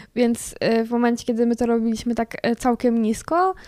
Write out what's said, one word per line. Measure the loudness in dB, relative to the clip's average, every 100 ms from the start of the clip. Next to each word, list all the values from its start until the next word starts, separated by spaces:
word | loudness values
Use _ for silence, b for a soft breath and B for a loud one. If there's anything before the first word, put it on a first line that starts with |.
| B 0
Więc, | 0 0 -6 -4
e, | 0 2
w | 0
momencie, | 2 2 0 -2
kiedy | 0 0
my | 2
to | 0
robiliśmy | 0 0 -2 -2 -2
tak, | -4 -4
e, | -2 0
całkiem | 0 2 2 2
nisko, | 0 -2 -2 0 0 -2